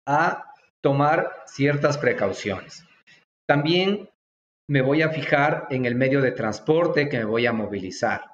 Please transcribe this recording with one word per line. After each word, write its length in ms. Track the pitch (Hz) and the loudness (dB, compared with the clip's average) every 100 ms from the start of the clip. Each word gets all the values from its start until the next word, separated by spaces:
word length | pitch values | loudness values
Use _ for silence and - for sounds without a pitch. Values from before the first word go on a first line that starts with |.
| - | -2
a 460 | 147 175 185 - - _ _ | 0 0 -2 -12 -20 _ _
tomar 500 | 147 139 147 165 - - - | 0 2 2 2 -2 -8 -14
ciertas 500 | - 139 143 151 139 | -2 0 2 0 0
precauciones. 880 | 123 - 101 95 104 92 - - - _ _ - _ _ - | -2 0 -2 -2 -4 -6 -8 -20 -20 _ _ -20 _ _ 0
También 640 | 143 151 175 190 208 - _ _ _ _ _ - | 0 2 2 2 -2 -6 _ _ _ _ _ -2
me 140 | 139 | 0
voy 200 | 131 151 | 2 2
a 80 | 156 | 2
fijar 560 | 160 139 143 143 - - | -2 0 2 2 0 -4
en 140 | 131 | -2
el 100 | 123 | 0
medio 260 | 120 135 139 | 0 2 2
de 120 | 131 | 0
transporte 760 | - 110 110 - 160 - 147 143 | 0 -4 -4 0 2 2 0 0
que 100 | 131 | -2
me 60 | |
voy 220 | 107 113 120 | -2 0 0
a 60 | |
movilizar. 680 | 113 101 101 92 - 110 92 - | 0 -4 -6 -8 -4 -2 -4 -8